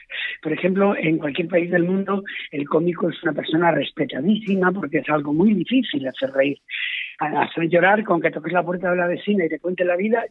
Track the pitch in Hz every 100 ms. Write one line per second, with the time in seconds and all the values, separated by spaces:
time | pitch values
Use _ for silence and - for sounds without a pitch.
0 | - - - - 160 151 180 190 196 208
1 | 160 160 151 139 170 175 175 175 175 190
2 | 196 202 196 - - 147 143 156 175 165
3 | 175 - 160 151 - 160 170 156 - -
4 | 139 - 170 214 - 196 180 185 151 151
5 | 143 151 147 151 208 202 160 262 214 143
6 | 131 123 135 135 139 139 - - - -
7 | - - 151 - - - 165 170 180 208
8 | 208 170 160 156 156 175 170 180 180 180
9 | 175 175 - 202 165 156 170 185 180 175
10 | 214 226 233